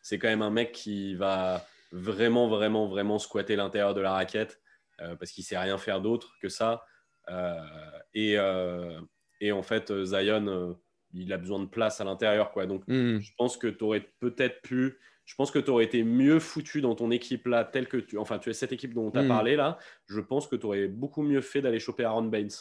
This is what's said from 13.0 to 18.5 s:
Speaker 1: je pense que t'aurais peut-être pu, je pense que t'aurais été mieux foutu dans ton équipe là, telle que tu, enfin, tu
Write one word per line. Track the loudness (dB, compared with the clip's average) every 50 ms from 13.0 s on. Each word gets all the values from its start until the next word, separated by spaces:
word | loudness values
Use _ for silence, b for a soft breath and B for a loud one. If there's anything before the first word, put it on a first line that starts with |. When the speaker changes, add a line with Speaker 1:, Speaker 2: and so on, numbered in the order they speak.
| 2 2 0 0
Speaker 1:
je | -4 -8 _ 0
pense | 0 0 0
que | -2 -4 -4
t'aurais | -2 0 0 0 0 0 -2 -6 _ _
peut-être | -4 -4 0 2 0 0 0 -6
pu, | -10 -4 0 0 0 0 -2 b b b b b b
je | -20 -2
pense | -2 -2 2
que | 2 0
t'aurais | 2 4 6 6 6
été | 6 4 2 4
mieux | 4 4 6 8 8 6 6
foutu | 4 0 -8 -8 -8 -4 -4 0
dans | 0 0 0
ton | 0 0 0
équipe | 0 0 0 -4 -6 -4 0
là, | 2 2 2 2
telle | 2 -2 -2 -2
que | 0 -4 -4
tu, | -4 -4 -6 -6
enfin, | -4 -4 -6 -4
tu | -4 -6